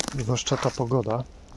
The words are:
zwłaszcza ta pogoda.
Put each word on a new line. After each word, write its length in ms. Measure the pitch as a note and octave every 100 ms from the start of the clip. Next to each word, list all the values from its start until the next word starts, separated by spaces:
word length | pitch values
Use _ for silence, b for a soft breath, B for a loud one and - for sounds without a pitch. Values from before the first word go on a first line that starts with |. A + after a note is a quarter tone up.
| - C#3
zwłaszcza 380 | A2+ B2 - C3+
ta 140 | C3+
pogoda. 540 | - A#2+ C3 G#2+ A#2 C3 - -